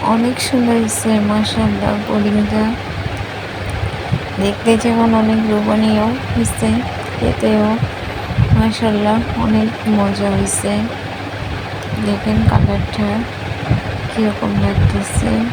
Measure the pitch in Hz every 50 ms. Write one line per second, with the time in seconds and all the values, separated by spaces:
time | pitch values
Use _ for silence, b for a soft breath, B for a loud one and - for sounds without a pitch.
0 | - 202 220 226 233 247 254 - - - - 254 240 233 233 233 226 214 - -
1 | - 226 220 214 208 208 208 214 214 - - 226 220 214 208 196 208 208 208 208
2 | 208 220 220 214 208 208 208 214 208 208 214 214 214 220 240 - - - - -
3 | - - - - - - - - - - - - - - - - - - - -
4 | - - - - - - - - 196 202 202 - - 233 226 220 - 233 226 226
5 | 233 226 226 220 220 220 220 220 220 220 214 214 208 214 214 214 220 220 214 214
6 | 214 226 247 269 - - - 240 233 220 - - 226 220 220 240 254 - - -
7 | - - - - - 233 - - 226 220 214 214 208 214 220 240 - - - -
8 | - - - - - - - - - - - 220 220 220 214 - 233 220 214 208
9 | 208 208 214 226 233 - - 233 226 214 214 220 214 220 - - - 220 214 208
10 | 202 196 196 196 202 202 196 196 196 190 - - - 202 208 208 214 233 - -
11 | - - - - - - - - - - - - - - - - - - - 214
12 | 214 208 202 196 - 220 214 220 220 - - 208 202 202 202 202 - - - -
13 | 208 208 202 226 233 - - - - - - - - - - - - - - -
14 | - - - - 220 214 202 - - 208 202 202 202 202 202 196 196 - - 202
15 | 202 - - - 220 226 226 220 226 240